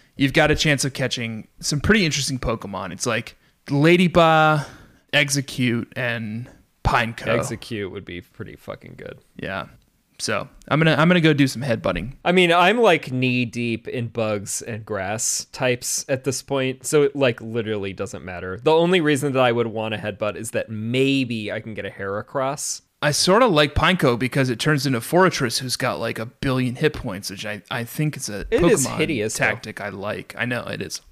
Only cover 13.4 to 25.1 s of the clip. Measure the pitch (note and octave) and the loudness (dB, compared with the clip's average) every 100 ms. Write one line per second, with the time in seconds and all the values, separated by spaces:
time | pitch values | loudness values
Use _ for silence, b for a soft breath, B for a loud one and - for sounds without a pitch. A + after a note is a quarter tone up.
13.4 | A#2 A#2+ A#2+ A2+ - B2+ A#2 A#2 A2 G#2 | -2 -4 -4 -4 -6 -6 -6 -4 -2 -4
14.4 | G#2 - - A2 G#2+ G2+ F#2+ A2 - - | -6 -10 -8 -10 -6 -6 -4 -4 -4 -4
15.4 | - - B2+ B2 - - - C3 C#3 C3 | -8 -4 -2 0 -4 -6 -4 -2 -2 -6
16.4 | - C#3 C3 C3 - D3+ C#3 C#3+ C3 A#2 | -4 -2 -2 -4 0 2 2 2 0 0
17.4 | A2+ A#2 G#2+ G#2 G2 F#2 G2 E2+ E2+ F2 | -4 -6 -4 -4 -6 -6 -8 -8 -10 -10
18.4 | F#2 G2 C#3+ D#3+ E3+ F#3 D3+ C#3 C#3+ C3 | -8 -2 2 4 4 4 4 2 2 2
19.4 | B2 A#2 A2+ A2 A2 G#2 G#2 G2 G#2 F2+ | 4 2 0 -2 -4 -4 -6 -4 -6 -6
20.4 | A2+ A2 - G#2+ A2+ B2+ C3+ C#3 B2+ A2+ | -6 -6 -6 -6 -2 2 2 2 0 -4
21.4 | G2+ G#2+ A2+ G#2 F#2+ - G2 G2+ - C#3 | -6 -8 -8 -10 -10 -10 -6 -6 -6 -4
22.4 | C3 C#3 - - - _ D3 C#3 F3 G#3 | -4 -4 -8 -10 -14 _ -2 2 4 6
23.4 | B3+ D3+ D3+ - D#3+ F#3 C#3+ A#2 B2+ C#3 | 6 4 4 4 2 4 2 2 0 0
24.4 | B2+ A2 D3+ D3+ C3+ A#2 - | 0 0 0 0 0 -2 0